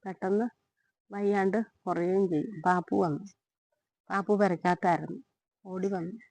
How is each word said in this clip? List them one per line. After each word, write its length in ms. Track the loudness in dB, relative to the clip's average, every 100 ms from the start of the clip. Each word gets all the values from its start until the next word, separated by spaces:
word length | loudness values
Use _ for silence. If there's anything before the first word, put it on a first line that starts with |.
പെട്ടെന്ന് 420 | -12 -6 0 0 0 _ _ _ _ _ _
വയ്യാണ്ട് 500 | -4 0 2 2 0 -2 _ -4
കുറയുകയും 400 | -2 2 2 2
ചെയ്യും. 240 | 0 -2 -2 0
പാപ്പു 300 | 0 0 0
വന്നു, 200 | 0 -2 -8 _ _ _ _ _ _ _ _
പാപ്പു 240 | -6 0 2
പെരക്കാത്തായിരുന്നു, 800 | 4 2 0 2 2 0 -2 -12 -14 _ _ _ -12
ഓടി 240 | -4 -4 -2
വന്നു. 200 | -6 -10 -18